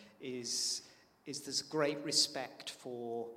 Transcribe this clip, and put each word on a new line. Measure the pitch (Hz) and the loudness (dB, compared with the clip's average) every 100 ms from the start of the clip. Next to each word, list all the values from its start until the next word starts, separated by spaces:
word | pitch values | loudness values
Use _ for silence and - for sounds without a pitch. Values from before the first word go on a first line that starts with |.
| - - | -20 -10
is, | 135 127 117 - - - - - - _ - | -6 -4 -2 0 2 0 -6 -20 -20 _ -8
is | 135 | -8
there's | 139 127 | -2 -2
great | - 156 147 151 | 0 4 4 4
respect | 147 131 - 139 123 - - | 2 4 4 2 -6 -8 -10
for | - 131 120 117 117 117 | -8 -8 -6 -2 -2 -4